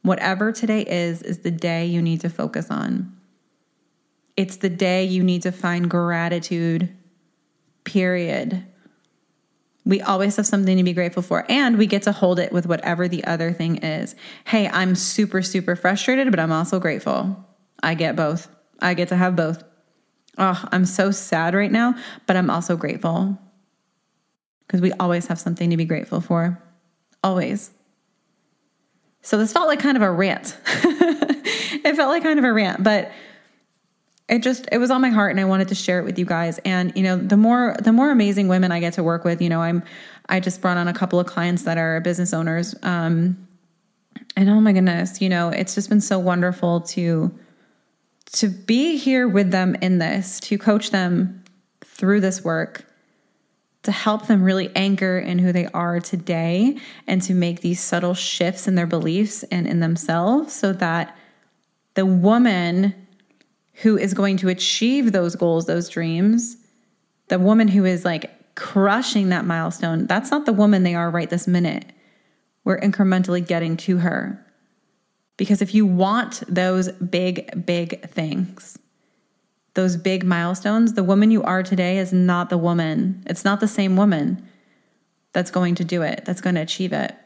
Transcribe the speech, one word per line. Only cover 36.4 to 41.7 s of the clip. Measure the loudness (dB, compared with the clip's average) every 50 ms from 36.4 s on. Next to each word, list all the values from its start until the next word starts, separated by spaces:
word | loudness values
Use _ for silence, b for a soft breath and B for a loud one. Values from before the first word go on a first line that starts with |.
| -2 -4 -4 -6
And, | -4 -2 -2 0 0 -2 0
you | 0 0
know, | 0 0
the | 0 2 4 4
more, | 6 6 6 4 4 2 0 -2 2 2
the | 4 6
more | 6 4 6
amazing | 4 4 4 4 2 2 2 2
women | 4 4 4 2
I | 2 0
get | -2 -2 -2
to | 0 0
work | 0 0 0 0
with, | -2 0 0 0
you | 0
know, | 0 0
I'm, | 0 0 0 -2 -4 B B B B B B B B -2
I | -2 -2
just | 0 -2 -6 -2
brought | -2 0 0
on | 2 0 -2
a | -2
couple | -2 -2 0 0 0
of | 0
clients | 0 -4 -4 -2 0 -2 -2 -2
that | -2